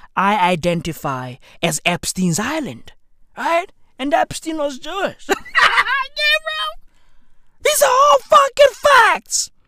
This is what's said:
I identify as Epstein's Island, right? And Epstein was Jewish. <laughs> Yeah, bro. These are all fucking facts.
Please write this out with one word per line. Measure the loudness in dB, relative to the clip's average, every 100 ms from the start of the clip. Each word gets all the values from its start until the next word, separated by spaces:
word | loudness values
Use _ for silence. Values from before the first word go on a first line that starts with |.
| -10 -2
I | 0 2
identify | 0 0 -2 -4 -6 -8 -8 -8 -10 -16 -20 -6
as | -4 -2 -4
Epstein's | -4 -6 -4 -2 -2
Island, | -4 -6 -8 -12 -18 -20 _ _ -20 -8
right? | -2 -2 -4 _ -20 -10
And | -2
Epstein | -2 -2 -6 -8 -4
was | -4 -6
Jewish. | -10 -6 -6 -6 -6
<laughs> | -6 -4 0 2 2 -2 -4 -6
Yeah, | -2 0 0
bro. | -2 -8 -8 -10 -18 _ -20 -20 -20 -20 -20 -6
These | -2 2
are | 2
all | 4 4 4
fucking | 4 4 4 4 4 4
facts. | 4 6 4 2 -4 -6 -6 _